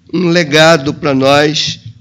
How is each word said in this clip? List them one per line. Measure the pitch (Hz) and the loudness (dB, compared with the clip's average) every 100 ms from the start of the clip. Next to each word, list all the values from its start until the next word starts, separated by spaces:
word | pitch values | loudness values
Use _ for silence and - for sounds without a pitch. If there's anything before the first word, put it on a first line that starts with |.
| - | -10
um | 170 180 | -4 0
legado | 170 147 156 160 165 143 | 0 0 2 4 2 -2
pra | - 151 | -6 -2
nós | 135 135 143 151 147 - - - - | 0 2 2 2 -2 -6 -10 -16 -20